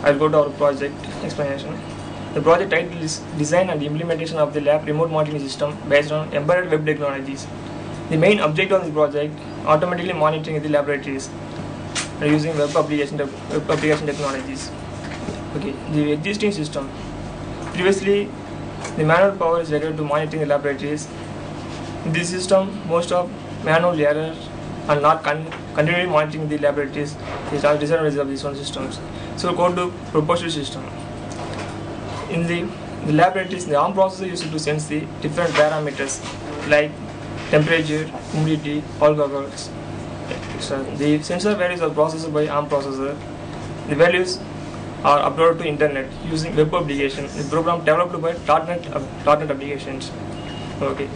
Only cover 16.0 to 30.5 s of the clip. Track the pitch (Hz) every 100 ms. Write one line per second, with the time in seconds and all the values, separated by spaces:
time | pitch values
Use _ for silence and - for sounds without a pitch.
16 | 147 151 180 208 208 156 147 147 135 -
17 | - - - - - - - 170 180 196
18 | 196 202 202 - - - - - - -
19 | 156 165 196 196 170 170 160 151 156 151
20 | 151 147 156 156 147 143 143 135 147 151
21 | - - - - - - - - - -
22 | - 160 170 185 180 190 190 - 151 170
23 | 170 180 175 - - - 147 160 175 165
24 | 147 151 160 160 - - - - - 147
25 | 147 160 143 151 160 - - - 156 175
26 | 180 151 151 156 151 147 147 143 139 -
27 | 147 - - - - 147 147 147 147 165
28 | 156 143 139 135 147 139 139 139 127 -
29 | - - - - 180 180 175 180 180 175
30 | - 156 156 170 170